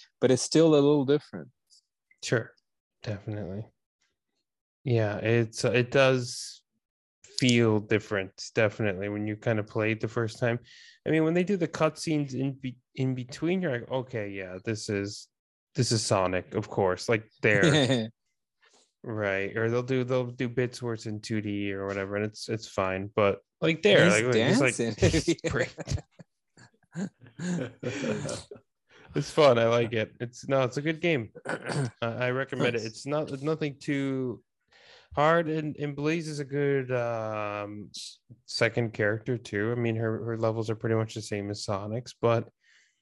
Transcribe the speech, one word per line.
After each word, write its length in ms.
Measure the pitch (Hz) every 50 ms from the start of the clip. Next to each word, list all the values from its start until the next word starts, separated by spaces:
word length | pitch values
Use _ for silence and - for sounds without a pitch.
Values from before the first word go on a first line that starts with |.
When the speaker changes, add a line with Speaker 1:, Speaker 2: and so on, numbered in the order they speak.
| - _ _ -
Speaker 1:
but 100 | - 123
it's 120 | 131 127
still 260 | - - - 156 165 165
a 60 | 151
little 300 | 143 143 143 151 147 135
different. 420 | 131 143 151 - - - 87 71 - _ _ _ _ _ _ _ _ _ _ _ _ _ _
Speaker 2:
Sure. 300 | - - 131 113 113 - - _ _ _ _ _ _ _ _ _
Definitely. 640 | - - 104 98 - 113 107 104 101 82 95 104 107 - _ _ _ _ _ _ _ _ _ _ _ _ _ _ _ _ _ _ _ _ _ _ -
Yeah, 320 | 131 120 113 110 104 104
it's, 480 | - - 110 117 120 117 113 - - -
uh, 80 | 123
it 180 | 101 127 123 123
does 680 | - 139 135 131 131 127 123 123 - - - - - - _ _ _ _ _ _ _ _ _ _ _ _ _ - - -
feel 420 | 127 123 120 117 117 113 107 107
different, 720 | 104 107 113 101 - - 107 98 95 95 _ - - - -
definitely, 540 | 123 113 101 - - 113 104 92 92 101 104
when 180 | 104 104 104
you 100 | 107 107
kinda 260 | 104 - 123 113 107
play 300 | 104 - - 113 107 110
it 80 | 110 110
the 80 | - 110
first 300 | - 120 117 107 - -
time. 200 | 127 117 120 123 - - - - - - - _ -
I 40 | -
mean, 140 | 156 160 160
when 100 | 160 170
they 100 | 180 185
do 120 | 175 208
the 120 | 180 165 151
cutscenes 680 | - - 156 156 151 - - 170 151 151 143 135 131
in 180 | 123 135 139
be-, 260 | 135 135 - 131 123 - _ _ -
in 200 | - 131 131 131
between, 460 | 127 120 123 - - 156 165 180 190
you're 100 | 180 160
like, 180 | 123 120 113 -
"Okay, 380 | 127 131 123 - - 113 104 101
yeah, 280 | 98 98 92 92 90 95 -
this 240 | 117 110 107 - -
is, 400 | 104 101 101 101 104 - - _ _ _ _ _ _ _ _ _ -
this 160 | 139 120 -
is 120 | 120 107 -
Sonic, 500 | - 113 98 92 90 92 90 - - -
of 140 | 110 107 -
course." 400 | - 117 101 92 90 90 - -
Like, 160 | 117 110 110 - _ _
they're 680 | - 113 104 101 98 160 143 156 131 120 135 120 110 113 -
Speaker 1:
<laughs> 100 | _ _ _ _ _ _ _ _ _ _ _ _ _ _ _ _ _ -
Speaker 2:
Right. 500 | 123 110 107 104 98 95 98 98 98 -
Or 140 | 113 113 113
they'll 120 | 117 123 127
do, 180 | 123 131 127 123
they'll 220 | 120 131 127 127
do 220 | 123 123 127 131 120
bits 340 | 120 127 123 123 127 -
where 100 | 123 120 113
it's 120 | 107 -
in 140 | 113 104 104
two 200 | 104 - 113 107
D 320 | 101 107 101 101 101 101
or 140 | 98 98 98
whatever, 300 | 98 98 98 98 98 101
and 80 | 104 107
it's, 220 | 110 107 - - -
it's 180 | 113 110 - -
fine. 400 | - - 95 95 95 95 101 104 -
But, 240 | - 104 101 95 - - _ _ -
like, 200 | 165 160 165 160
there, 220 | - 208 202 147 -
Speaker 1:
He's 80 | - -
Speaker 2:
like, 100 | 110 113
look, 100 | 127 123
he's 260 | 110 113 - - 262
like, 160 | - 127 117
Speaker 1:
dancing. 340 | - 117 113 113 - - -
<laughs> 0 |
Speaker 2:
he's 300 | - 160 - - 160 - - 160
break- 240 | 143 120 - - - - - - - - - _ _ - - _ _ _ _ _ _ - - - _ _ _ _ - 165 202 - _ _ 120 113 - -
<laughs> 1080 | 160 180 180 160 127 120 - - - 120 - - - 113 104 - - - - - - - - - _ _ _ _ _ _ _ - - - -
It's 160 | 147 143 -
fun. 280 | - 165 151 139 120 117
I 60 | 117 113
like 260 | 117 120 120 110 117
it. 180 | 110 107 - - -
It's, 260 | 127 120 - - -
no, 160 | 131 139 135 131
it's 120 | 123 -
a 60 | 147
good 180 | 143 160 160 151
game. 300 | 175 170 160 127 110 - - -
Speaker 1:
<clears throat> 80 | -
Speaker 2:
I, 420 | - - - - - - 147 135 117 - -
I 280 | 117 117 113 113 123 123
recommend 420 | 123 131 135 - 127 127 127 123 117
it. 40 | 113
Speaker 1:
Nice. 40 | 107
Speaker 2:
It's 220 | 110 107 - -
not, 240 | 135 147 151 156 -
it's 120 | 139 131
nothing 340 | 139 156 160 151 160 147 131 -
too 640 | - - 143 139 139 139 135 131 127 123 110 - _ _ _ _ _ _ _ _ _ - - - _ - -
hard, 340 | 143 143 160 165 170 170 151
and, 260 | 156 160 151 151 - -
and 180 | 147 147 139
Blaze 320 | 139 143 151 165 170 156 156
is 100 | 151 147
a 60 | 143
good, 460 | 127 139 143 143 143 139 139 131 123
um, 960 | 127 123 117 117 117 113 110 110 107 107 107 104 104 104 101 104 104 104 101 - -
s-, 240 | - - - - _ _ - - _ _
second 480 | - - - 120 113 - 123 117 110
character 460 | 110 - 107 104 107 110 - 135 127 110
too. 340 | - - 107 101 104 113 120
I 60 | 120
mean, 160 | 120 117 110
her, 260 | 113 117 110 110 - 113
her 120 | 117 113
levels 320 | 110 113 113 110 113 110 110
are 60 | 110
pretty 220 | 107 - 110 113
much 180 | 110 110 110 -
the 80 | 113
same 280 | 107 - 107 101 101 101
as 140 | 104 - -
Sonic's, 500 | - 104 98 101 107 110 120 123 - - _
but 260 | - 120 113 117 117 - _ _ _ _ _ _ _ _ _ _